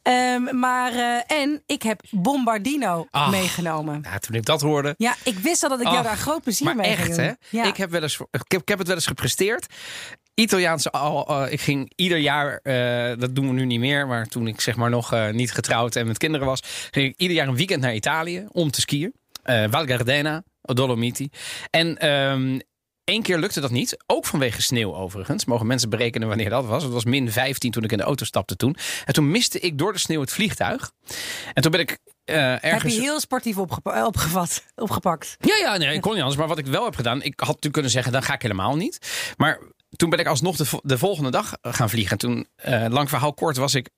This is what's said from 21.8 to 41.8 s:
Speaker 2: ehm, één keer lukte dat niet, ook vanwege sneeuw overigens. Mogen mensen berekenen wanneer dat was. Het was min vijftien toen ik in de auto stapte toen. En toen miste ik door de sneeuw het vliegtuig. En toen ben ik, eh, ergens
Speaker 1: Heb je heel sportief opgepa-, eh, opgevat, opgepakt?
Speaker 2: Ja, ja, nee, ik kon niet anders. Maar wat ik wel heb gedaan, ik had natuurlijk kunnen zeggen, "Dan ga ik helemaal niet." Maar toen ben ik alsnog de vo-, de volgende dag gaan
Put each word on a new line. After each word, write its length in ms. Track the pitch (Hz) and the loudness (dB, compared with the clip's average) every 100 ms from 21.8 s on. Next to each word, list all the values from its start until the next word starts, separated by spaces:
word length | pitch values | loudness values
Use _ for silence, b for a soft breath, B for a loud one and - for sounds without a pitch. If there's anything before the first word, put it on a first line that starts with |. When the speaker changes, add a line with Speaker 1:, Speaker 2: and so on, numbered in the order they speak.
| 165 151 | 2 0
Speaker 2:
ehm, 640 | 156 143 139 135 131 131 - _ _ _ | 0 2 2 2 0 -2 -6 _ _ _
één 180 | - 208 | -2 -2
keer 160 | 208 170 | 0 0
lukte 220 | 185 - | 0 -2
dat 100 | 139 | 0
niet, 260 | 123 127 - - | 0 -2 -6 0
ook 200 | 302 - | 0 2
vanwege 360 | 156 127 101 | 0 0 0
sneeuw 340 | - 120 104 82 | 0 2 0 -4
overigens. 500 | 92 98 92 170 - | -6 -8 -4 -4 0
Mogen 220 | 117 110 | 0 2
mensen 220 | 127 117 | 0 0
berekenen 380 | 110 120 113 110 | 0 0 0 -2
wanneer 220 | 107 101 | 0 0
dat 160 | 120 120 | 0 0
was. 180 | 123 | -2
Het 80 | 135 | 0
was 140 | 120 110 | -2 0
min 260 | 139 120 | 2 2
vijftien 400 | 110 131 131 123 | 0 0 0 -2
toen 120 | 117 | -2
ik 80 | 110 | 0
in 60 | 104 | 0
de 60 | |
auto 220 | - 135 113 | 0 -2 -2
stapte 300 | 113 95 95 | -2 -2 0
toen. 200 | 123 - B B - | 0 0 B B 0
En 80 | |
toen 180 | 139 143 | 2 4
miste 280 | 214 233 - | 4 0 0
ik 180 | 180 143 | -2 0
door 160 | 185 | -2
de 60 | 190 | -2
sneeuw 220 | - 160 | -2 -2
het 100 | 135 | -2
vliegtuig. 600 | - 202 - 95 240 - _ B B B B B | -2 -2 0 -2 -2 -8 _ B B B B B
En 80 | - | 0
toen 100 | 160 | 2
ben 80 | 160 | 2
ik, 180 | 170 - - _ | 0 -6 -14 _
eh, 120 | - 156 131 | -2 2 2
ergens 320 | 123 151 208 | 2 2 2
Speaker 1:
Heb 80 | - | 2
je 80 | 220 | 0
heel 180 | 269 302 | 0 -2
sportief 380 | - 254 240 190 | -2 -2 -2 -2
opgepa-, 360 | 180 - - | -4 -4 -2
eh, 120 | - 113 | 0 0
opgevat, 580 | - 156 185 170 - _ - | 0 0 0 0 -4 _ -8
opgepakt? 600 | 214 202 185 160 - - | -4 0 0 -2 -6 0
Speaker 2:
Ja, 160 | - 427 | 2 4
ja, 220 | 330 196 | 2 2
nee, 160 | 143 | 0
ik 80 | 151 | 0
kon 100 | 196 | 0
niet 100 | 220 | 0
anders. 180 | 131 139 | 0 0
Maar 80 | 156 | 0
wat 100 | 160 | -2
ik 80 | 135 | 0
wel 200 | 160 233 | -2 -2
heb 100 | 131 | -2
gedaan, 220 | 117 131 | -2 -2
ik 160 | 147 - | -4 -4
had 80 | 123 | -2
natuurlijk 260 | 151 151 | -2 -2
kunnen 180 | 147 135 | 0 0
zeggen, 200 | 127 123 | 0 2
"Dan 120 | 127 | 0
ga 100 | - | -2
ik 80 | 139 | -2
helemaal 340 | 117 95 101 147 | -2 0 0 0
niet." 220 | 247 - B B B - | -2 -6 B B B 0
Maar 220 | 147 - - _ _ - | 2 2 -8 _ _ 0
toen 140 | 170 | 2
ben 100 | 160 | 4
ik 80 | 151 | 2
alsnog 280 | 143 170 175 | 2 2 0
de 100 | 147 | 0
vo-, 140 | 151 | -2
de 140 | 143 127 | 0 2
volgende 320 | 180 175 135 | 2 2 0
dag 260 | 160 214 - | 0 -2 -8
gaan 280 | 117 - | -6 2